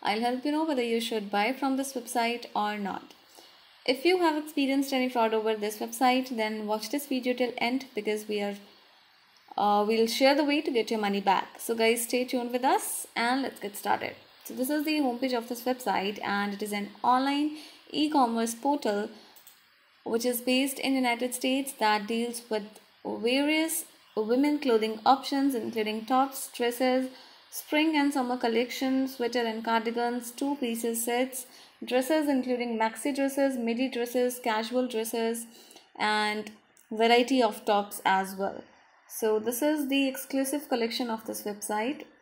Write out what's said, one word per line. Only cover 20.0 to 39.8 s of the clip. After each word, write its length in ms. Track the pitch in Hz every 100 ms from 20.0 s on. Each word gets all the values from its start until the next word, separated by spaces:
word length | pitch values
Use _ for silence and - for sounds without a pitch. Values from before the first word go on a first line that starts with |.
which 200 | - 226
is 160 | 240 240
based 380 | 240 254 269 277
in 160 | -
United 400 | 269 254 233 247
States 380 | 247 262 262 269 -
that 260 | 214 214 202
deals 360 | 226 240 233 -
with 140 | 214 208 - _ _
various 800 | - 208 214 254 285 311 320 - - - - -
women 440 | 214 247 294 294
clothing 400 | 277 226 220 220
options, 520 | - 269 - 277 277 254
including 480 | 220 226 214 220
tops, 440 | 220 262 277 - - -
dresses, 540 | 240 247 254 254 262 262 - - -
spring 460 | - - 302 320 311
and 160 | 285
summer 240 | 285 247 247
collection, 720 | 247 226 247 - 262 262 262
sweater 320 | - 240 240
and 240 | 233 220
cardigans, 680 | 226 226 226 233 240 240 240
two 240 | - 277 285
pieces 440 | 240 226 233 226
sets, 420 | - 240 262 - - - - _
dresses 440 | - 247 262 311 294
including 500 | 269 254 240 240 226
maxi 340 | 226 226 294
dresses, 460 | 269 277 269 277 254
midi 300 | 226 233 262
dresses, 500 | 247 240 254 247 247
casual 480 | 240 220 226 247 254
dresses, 600 | 226 226 233 226 233 233 - - - _ -
and 540 | 214 214 214 214 214 - _ _ _
variety 500 | 220 233 240 247 269
of 220 | 226 214
tops 360 | - 202 202 -
as 320 | - 190 190 190
well. 260 | 196 - - - _ _ _
So 320 | - 220 214
this 220 | 220 240
is 260 | 294 311